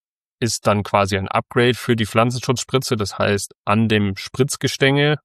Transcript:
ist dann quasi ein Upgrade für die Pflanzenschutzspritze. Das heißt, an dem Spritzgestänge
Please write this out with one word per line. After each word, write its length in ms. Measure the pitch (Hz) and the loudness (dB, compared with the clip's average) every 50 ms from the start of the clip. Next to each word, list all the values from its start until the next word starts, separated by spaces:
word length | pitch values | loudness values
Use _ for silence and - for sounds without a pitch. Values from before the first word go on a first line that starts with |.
| _ _ _ _ _ _ _ - - | _ _ _ _ _ _ _ -4 -4
ist 240 | 113 - - - 117 | -4 -2 -2 0 0
dann 160 | 104 104 101 | 0 0 0
quasi 340 | - - 104 101 98 104 95 | 0 2 2 2 2 0 -2
ein 100 | 98 - | -2 -2
Upgrade 460 | - 117 117 - - 127 120 123 123 | -4 -4 -4 -2 0 2 4 4 2
für 220 | - - - 123 | 0 0 -2 0
die 100 | 110 110 | 0 0
Pflanzenschutzspritze. 920 | - - 110 113 123 123 123 - - 131 120 - - - 131 131 - 127 110 | -2 2 2 2 2 0 -4 -2 -2 -2 -2 -2 -2 -2 -2 -2 0 -2 -2
Das 200 | 104 95 - - | -4 -4 -4 -2
heißt, 360 | 101 104 104 101 - - - _ - | 0 0 0 0 -2 -8 -14 _ -2
an 220 | - 104 110 113 110 | 0 2 2 2 2
dem 280 | 110 107 101 101 98 | 2 2 2 0 -2
Spritzgestänge 1000 | - - - - - 131 143 - - - 135 - - 139 135 139 143 143 147 151 147 _ | -6 -10 -10 -2 -2 -2 -2 -2 -4 -4 -4 -2 2 2 2 4 4 2 2 0 -2 _